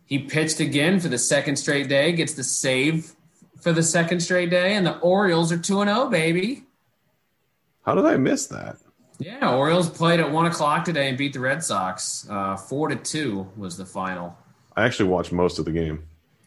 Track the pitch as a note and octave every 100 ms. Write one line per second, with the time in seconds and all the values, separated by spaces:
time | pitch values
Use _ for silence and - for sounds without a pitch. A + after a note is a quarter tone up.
0 | - C#3 B2+ D3+ D#3 - C#3+ C#3 D#3 G3
1 | E3 B2 - C#3+ C#3+ C#3 - C#3+ C3 C#3
2 | D#3 E3 D3 - B2+ - C3+ C3 D3 D#3+
3 | - - _ _ _ - E3+ E3 E3 F3
4 | E3+ F3+ E3+ F3+ F3 F3+ F#3 G#3 E3 -
5 | F3 F#3+ G3 E3 E3 E3+ E3+ G3 G3+ A3
6 | C4+ F3 D#3+ F3 G#3 C#4 - _ _ _
7 | _ _ _ _ _ _ _ _ - E3
8 | D4+ - B2+ C#4 - - G1+ - _ _
9 | _ - C3 C4 G#3+ B2+ D3 F3 E3 -
10 | E3 E3+ D3 D#3 E3+ E3+ D3 D#3+ E3 D3+
11 | C3+ B2+ C#3+ C3 B2+ D#3+ - G2+ F#2 F2+
12 | - - - G#2 G2 F#2+ - C3+ D3+ C3+
13 | - D#3 C#3 G2 F#2+ A2 F#2 F2 F#2 G2
14 | F#2 F2+ F2 - _ _ _ - A#2 A2
15 | F#2+ F2+ E2+ F2 F2+ E2 D#2 E2 D#2+ D#2
16 | - - _ _